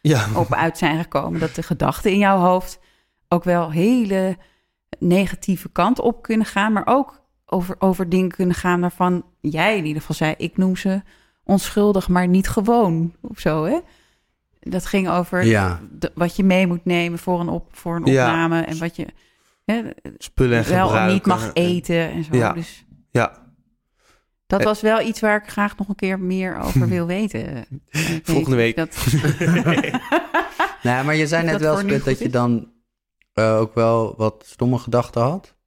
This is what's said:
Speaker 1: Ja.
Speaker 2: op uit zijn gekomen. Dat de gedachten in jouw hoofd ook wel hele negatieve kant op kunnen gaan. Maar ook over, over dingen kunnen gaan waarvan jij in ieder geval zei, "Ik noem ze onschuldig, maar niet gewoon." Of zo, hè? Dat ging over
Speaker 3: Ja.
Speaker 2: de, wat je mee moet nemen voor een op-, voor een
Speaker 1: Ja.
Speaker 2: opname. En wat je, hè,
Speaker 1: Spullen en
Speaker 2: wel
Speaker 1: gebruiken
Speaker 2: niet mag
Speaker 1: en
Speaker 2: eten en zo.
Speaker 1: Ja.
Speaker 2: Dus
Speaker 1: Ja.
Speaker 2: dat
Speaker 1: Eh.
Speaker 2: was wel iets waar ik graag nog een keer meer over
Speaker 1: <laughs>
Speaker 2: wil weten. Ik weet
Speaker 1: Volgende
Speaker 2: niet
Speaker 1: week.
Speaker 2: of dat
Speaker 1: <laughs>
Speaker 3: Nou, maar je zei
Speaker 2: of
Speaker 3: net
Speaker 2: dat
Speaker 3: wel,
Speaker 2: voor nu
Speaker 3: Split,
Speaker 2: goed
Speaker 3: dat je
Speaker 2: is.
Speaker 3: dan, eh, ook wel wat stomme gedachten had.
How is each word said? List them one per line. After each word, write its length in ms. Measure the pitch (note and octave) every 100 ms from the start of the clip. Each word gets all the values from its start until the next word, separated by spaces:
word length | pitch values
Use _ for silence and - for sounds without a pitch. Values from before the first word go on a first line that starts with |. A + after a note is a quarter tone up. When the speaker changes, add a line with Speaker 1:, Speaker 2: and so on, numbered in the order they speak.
Speaker 1:
Ja. 240 | D3+ C3+ G#2
Speaker 2:
op 180 | A2 G2+
uit 240 | - E3 -
zijn 240 | E3 D#3+
gekomen. 380 | E3+ C#3 - E3
Dat 160 | D#3+
de 80 | -
gedachten 480 | - - C#3+ - G#3+
in 60 | G3
jouw 200 | G3 G3
hoofd 420 | F3+ F#3 - - _ _ _ _ _
ook 160 | E3+
wel 280 | F3+ F3 E3
hele 680 | D#3 G3+ B3+ G#3 F#3+ F#3+ F#3 - _ _ _ _ -
negatieve 720 | F3 F3 F#3 - - F3+ -
kant 280 | - F#3 B3+
op 220 | A#3+ A3+
kunnen 240 | - A3
gaan. 280 | G#3 G3 G#3
Maar 100 | G#3 -
ook 340 | B3+ C4+ _ _ _
over, 300 | _ F#3 F3+ F3+
over 300 | F#3+ F3+ F3
dingen 200 | F#3 F#3
kunnen 240 | - F3+
gaan 260 | E3+ F3+ F3
waarvan 440 | F3+ - F3+ F3+ - _
jij 360 | D3+ D#3 F#3+ G#3+
in 80 |
ieder 160 | D#3 D3+
geval 140 | -
zei, 180 | D#3+ D#3 -
"Ik 200 | E3 -
noem 180 | F#3
ze 260 | F#3 G3 G3 - _ _ _
onschuldig, 640 | - G3 - G#3+ G#3 G3 -
maar 200 | F3+ F3+
niet 200 | F#3 F#3+
gewoon." 640 | - G#3 A#3+ G3 E3 E3+ -
Of 180 | - A3
zo, 240 | E3+ D#3
hè? 140 | D#3+ D#4+ - _ _ _ _ _ _ _
Dat 260 | - F3+
ging 240 | - G3+ F#3
over 340 | F3+ F3 F3+
Speaker 3:
Ja. 340 | A2+ G#2+ F#2+ E2+ -
Speaker 2:
de, 200 | - -
wat 200 | - E3+
je 80 | -
mee 240 | F#3+ F#3 F#3
moet 180 | F3
nemen 340 | F3+ F3 E3+ E3+
voor 200 | - F3
een 80 | F3
op-, 200 | E3 -
voor 200 | - E3+
een 100 | E3+
Speaker 1:
Ja. 200 | D3 C3+ B2
Speaker 2:
opname. 340 | E3 E3 E3
En 160 | - D#3+
wat 180 | E3+
je, 100 | - - - _ _ _ _
hè, 160 | - A3+ A3 - - G#1
Speaker 1:
Spullen 460 | - - C3 A#2
en 60 | A2
Speaker 2:
wel 160 | -
Speaker 1:
gebruiken 280 | F#3+ A2 A2
Speaker 2:
niet 120 | F#3+
mag 200 | G3 F3+
Speaker 1:
en 80 | - -
Speaker 2:
eten 480 | F3 F3+ - E3+ D#3+
en 120 | E3+
zo. 120 | D#3
Speaker 1:
Ja. 180 | C3 A2
Speaker 2:
Dus 320 | - E3 - _ - _
Speaker 1:
Ja. 260 | B2 A#2 - - _ _ _ _ _ _ _ _ _ _
Speaker 2:
dat 120 | G3
Speaker 1:
Eh. 60 |
Speaker 2:
was 160 | G#3 G#3
wel 200 | G#3+ A3
iets 180 | A3+ G#3+
waar 180 | G#3+ G#3
ik 60 | G#3
graag 280 | - G#3 -
nog 100 | G3+
een 80 |
keer 240 | G3 F#3+ F#3+
meer 380 | F#3 F#3 F#3 -
over 280 | - F3 F3
Speaker 1:
<laughs> 80 | F3+
Speaker 2:
wil 80 |
weten. 520 | E3+ F#3 G#3+ A2+ - B2+
Ik 100 | - - _
weet 300 | D3+ D#3+ D#3+
Speaker 1:
Volgende 400 | - D#3 D3+ B2+
Speaker 2:
niet 120 | A#2
Speaker 1:
week. 120 | A2+ D#3+
Speaker 2:
of 60 |
dat 1000 | - - D3+ C#3+ - E3+ E3+ - E3 -
Speaker 1:
<laughs> 80 | B3 - D#4+ E4+ D#4+ F4+ - F#4 -
Speaker 3:
Nou, 220 | - B2+
maar 100 | C#3+
je 120 | D#3 D#3
zei 160 | E3
Speaker 2:
of 60 | E3
Speaker 3:
net 80 | D#3
Speaker 2:
dat 20 | D#3
Speaker 3:
wel, 60 |
Speaker 2:
voor 100 | D3+
nu 60 | G3+
Speaker 3:
Split, 120 | -
Speaker 2:
goed 60 | -
Speaker 3:
dat 80 | C3+
je 60 |
Speaker 2:
is. 60 | B2+
Speaker 3:
dan, 400 | B2+ A#2+ A#2 - _ _ _ _ _ _
eh, 240 | - A2 A2
ook 160 | A2+
wel 380 | A#2+ A2+ A2+ A2 -
wat 260 | A2 - -
stomme 300 | - B2 B2
gedachten 440 | - A#2+ A#2 A#2+
had. 340 | B2 F#3 - _